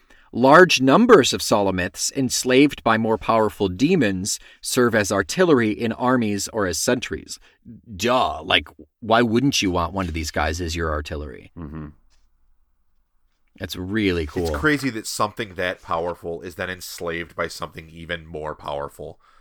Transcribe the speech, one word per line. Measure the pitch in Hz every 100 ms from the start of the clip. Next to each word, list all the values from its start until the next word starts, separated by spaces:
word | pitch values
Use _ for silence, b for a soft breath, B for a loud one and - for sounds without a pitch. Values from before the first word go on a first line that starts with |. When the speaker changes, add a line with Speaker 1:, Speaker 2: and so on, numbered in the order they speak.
| b b b
Speaker 1:
large | 113 131 160 180 -
numbers | 131 160 240 196 117
of | 104
Solomiths | - 110 98 92 90 - -
enslaved | - 127 - 123 127 147 -
by | 120 110
more | 113 110
powerful | - 113 107 - 98
demons | 90 147 185 107 92 104 - b b
serve | - 131 120
as | 107 101
artillery | 101 - - 180 131 110
in | 101 113
armies | 113 123 127 110 101 -
or | 113 95
as | 85
sentries. | - 123 - - - - b b - 110 - 95
Duh, | 117 123 87 76
like, | 80 90 71 - 76 _
why | 107 113
wouldn't | 120 113 139 -
you | 98
want | 87 85
one | 95 90
of |
these | 82 78
guys | - 78 82
as | 85 82
your | 82
artillery? | 76 73 78 73 50 - -
Speaker 2:
Mm-hmm. | 76 80 76 76 _ _ _ _ _ _ _ _ _ _ _ _ _ _ _ -
Speaker 1:
That's | 95 90
really | 92 110 98 85 76
cool. | 92 82
Speaker 3:
It's | 76
crazy | 151 147 135
that | 110 -
something | - 107 - 107
that | 90 90 92
powerful | - 85 87 85 87 85
is | 90 85
then | 92
enslaved | 90 - - 87 85 82 -
by | -
something | - 82 82 80
even | 82 82 85 80
more | 80 76 76
powerful. | 73 71 71 - 76 - b b